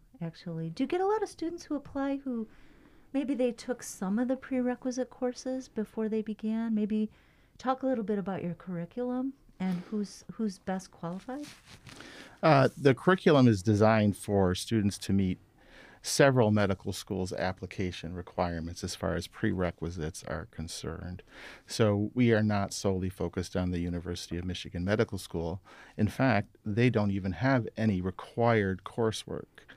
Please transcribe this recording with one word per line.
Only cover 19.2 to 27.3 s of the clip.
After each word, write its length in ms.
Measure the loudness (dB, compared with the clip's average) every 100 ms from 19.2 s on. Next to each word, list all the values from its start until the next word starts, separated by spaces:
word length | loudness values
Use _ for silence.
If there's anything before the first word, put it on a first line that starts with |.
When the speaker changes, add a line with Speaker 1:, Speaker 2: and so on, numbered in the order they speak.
| -6
Speaker 2:
prerequisites 960 | -4 -2 0 -2 -4 -8 -6 -6 -8
are 240 | -8 -8 -8
concerned. 720 | -10 -10 -8 -8 -8 -8 -12 -14 -20 -20 -20 -8
So 440 | 2 4 4 0
we 180 | 2 4
are 100 | 4
not 300 | 4 0 -2
solely 380 | -2 -2 0 -2
focused 480 | -4 -4 -4 -4 -2
on 140 | -2
the 80 | -2
University 580 | -2 -4 -6 -8 -8 -6
of 80 | -6
Michigan 400 | -8 -8 -4 0
Medical 320 | 2 2 -2
School. 440 | -6 -4 -4 -6 -10 -20 -12 -2
In 100 | 0
fact, 480 | 2 2 2 0 _ -4
they 240 | 2 4
don't 220 | 4 2
even 220 | 0 -4